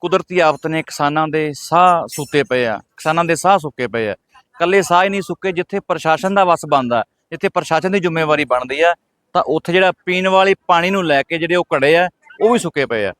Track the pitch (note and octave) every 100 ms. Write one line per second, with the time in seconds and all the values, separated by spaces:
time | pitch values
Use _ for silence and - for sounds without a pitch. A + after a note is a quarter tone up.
0 | F3 F#3 - F3+ D#3+ C#3+ D#3+ D#3+ - -
1 | D3 D3+ D#3 D#3 D3+ C#3 - E3 F3+ E3+
2 | C3+ - C#3+ D3 C3 B2+ A#2+ G#2 - -
3 | D#3+ E3 E3+ E3 F3+ G3 D3+ - B2 A#2
4 | A2 F#2+ _ _ _ - E3+ G3 F3 F3
5 | G3 G3 F3+ F3 F#3+ F3 F3 G3 - E3
6 | D#3+ D#3 F#3+ G3+ F#3 E3 D3+ D3 B2 A#2
7 | G#2 _ - D#3+ G3 F3+ D#3 D#3+ F#3 G3
8 | F3 E3 D#3 D3 C#3 B2+ B2+ C#3 E3+ E3+
9 | _ _ _ F3+ - D#3 - F3+ F#3 -
10 | - F3+ F#3+ F#3+ F#3+ F#3+ - F3 F3 G3
11 | E3+ C#3+ - E3 E3 F3 E3+ D3+ C#3 E3
12 | F3+ _ _ - G#3+ A#3+ E3 D3 B2+ A#2
13 | G2 -